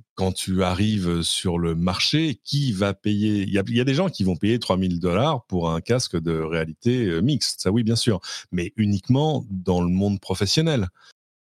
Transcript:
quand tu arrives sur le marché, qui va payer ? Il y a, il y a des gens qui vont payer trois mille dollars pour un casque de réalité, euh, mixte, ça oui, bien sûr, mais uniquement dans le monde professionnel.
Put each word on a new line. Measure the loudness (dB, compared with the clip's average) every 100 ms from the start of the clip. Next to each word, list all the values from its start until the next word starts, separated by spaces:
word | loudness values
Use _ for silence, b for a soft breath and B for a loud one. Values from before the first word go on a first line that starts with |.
| -12 -2
quand | -2
tu | -2 -2 0
arrives | 2 2 2 2 0 0
sur | -2 -2 -2 0
le | 0 0
marché, | 0 0 0 0 0 -4
qui | -4 -2 0
va | 0 -2 0
payer ? | 0 2 2 0
Il | 0
y | 0
a, | 0
il | 0
y |
a |
des | 2
gens | 2 0
qui | 0
vont | 0 0
payer | 0 0
trois | 0 0
mille | 0 0
dollars | 0 2 0 -2 -4
pour | -2 0
un | -2
casque | 0 -2 0 -4
de | -2 -2
réalité, | -2 -2 -4 -2 0 0 0
euh, | 2
mixte, | 2 0 -2 -4
ça | 0
oui, | 0
bien | 2 0
sûr, | 0 -2 B B -6
mais | -4 -4 0
uniquement | 0 2 2 2 2 -2 -4
dans | -6 0 0
le | 2
monde | 2 0 0
professionnel. | -4 -2 0 0 2 0 -2 B B _ _ _